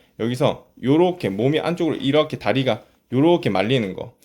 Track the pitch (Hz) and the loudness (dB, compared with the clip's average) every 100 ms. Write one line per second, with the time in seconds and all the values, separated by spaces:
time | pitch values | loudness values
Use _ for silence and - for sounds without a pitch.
0 | _ - 117 123 131 80 _ - 123 156 | _ -6 -4 0 -2 -2 _ -6 0 2
1 | 180 180 104 98 131 151 - 175 165 - | 2 0 -4 0 0 0 -2 -2 -2 -2
2 | 135 147 151 - - 127 127 107 - _ | 0 0 0 -2 -2 0 0 -2 -6 _
3 | - 131 160 170 135 95 104 131 101 90 | -4 2 4 4 2 0 0 0 -2 -8
4 | - _ | -14 _